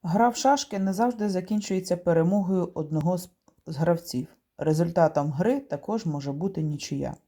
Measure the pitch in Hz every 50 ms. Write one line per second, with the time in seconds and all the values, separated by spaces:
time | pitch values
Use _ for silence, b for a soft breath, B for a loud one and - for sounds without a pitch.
0 | - 170 165 208 233 240 240 - - 262 285 277 - - 208 196 190 190 190 185
1 | 233 247 240 220 208 208 190 180 180 180 214 214 202 - 190 185 185 - 180 175
2 | - 175 170 165 165 175 196 208 190 175 190 185 175 - - - 156 147 156 156
3 | 147 170 185 175 180 - _ _ _ _ _ _ _ - 160 135 165 175 170 165
4 | - - - 127 143 - - _ _ _ _ - 147 156 156 156 175 170 165 185
5 | 165 151 156 151 143 151 139 135 180 220 262 285 277 - - 185 - - 220 226
6 | - 165 147 143 139 139 139 147 175 196 190 160 156 151 147 143 - - 143 139
7 | 139 127 - - _